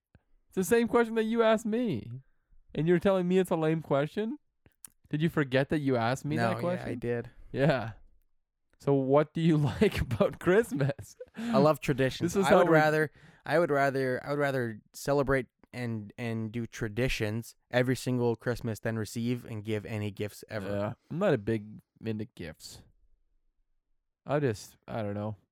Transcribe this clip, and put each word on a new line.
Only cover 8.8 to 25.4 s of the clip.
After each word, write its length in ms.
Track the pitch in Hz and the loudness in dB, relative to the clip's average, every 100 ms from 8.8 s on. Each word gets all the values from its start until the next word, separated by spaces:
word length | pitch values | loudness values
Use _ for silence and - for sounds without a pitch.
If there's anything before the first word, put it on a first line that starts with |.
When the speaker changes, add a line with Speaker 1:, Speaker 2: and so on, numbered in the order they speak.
| - | 0
Speaker 1:
what 400 | 139 131 147 151 | 2 4 4 4
do 80 | 165 | 2
you 160 | 165 151 | 2 4
<laughs> 240 | 143 - | 2 2
like 180 | 208 - | 2 2
about 380 | 151 113 196 - | -4 0 0 2
Christmas? 760 | 175 196 240 - 135 - - - - - | 2 2 2 -2 -2 -2 -12 -20 -16 -8
Speaker 2:
I 200 | 233 139 | 0 4
love 220 | 147 143 | 4 4
traditions. 540 | - 127 131 - 170 | 0 0 0 0 -2
Speaker 1:
This 60 | 196 | 2
is 40 | 180 | 4
Speaker 2:
I 40 | |
Speaker 1:
how 80 | 180 | 6
Speaker 2:
would 80 | 175 | 6
Speaker 1:
we're 60 | |
Speaker 2:
rather, 360 | 160 156 156 151 - - _ - | 6 4 2 0 -6 -20 _ 0
I 120 | 156 | 2
would 140 | 170 | 2
rather, 500 | 143 139 135 131 127 | 2 2 2 -2 -2
I 60 | 143 | -4
would 60 | 147 | -2
rather 400 | 139 131 117 107 - | 0 0 -2 -6 -16
celebrate 560 | - - 143 131 135 117 _ _ 120 | -8 -2 0 2 0 -2 _ _ -8
and, 380 | 120 113 101 - | -6 -6 -8 -8
and 320 | 120 113 110 | -6 -4 -6
do 160 | 117 113 | -6 -8
traditions 880 | - 113 104 127 - 107 113 - - _ | -6 -6 -2 -2 0 -4 -4 -8 -18 _
every 240 | 123 127 127 | 0 2 0
single 400 | 131 127 120 113 | -2 0 0 0
Christmas 440 | 127 113 117 104 | -4 -4 -6 -6
than 160 | 113 110 | -4 -4
receive 440 | 104 117 117 123 123 | -6 -4 -4 -4 -6
and 140 | 110 104 | -10 -6
give 220 | 107 - | -6 -4
any 240 | 110 104 | -6 -6
gifts 320 | 98 104 - - | -6 -8 -8 -10
ever. 180 | 110 95 | -8 -4
Speaker 1:
Yeah. 240 | 101 104 117 _ | -4 -4 -6 _
I'm 80 | 151 | -2
not 160 | 202 | 0
a 40 | 127 | 0
big 260 | 104 113 107 110 - _ 110 | 0 -4 -4 -16 -20 _ -8
into 200 | 107 107 - | -8 -10 -12
gifts. 480 | 80 - - - - _ _ _ _ _ _ _ _ _ _ _ _ _ - | -14 -14 -20 -20 -20 _ _ _ _ _ _ _ _ _ _ _ _ _ -4
I 120 | 147 | 0
just, 360 | 135 104 - _ - | 0 -2 -8 _ -10
I 140 | 120 | -6
don't 140 | 104 104 | -6 -4
know. 200 | 107 104 | -6 -8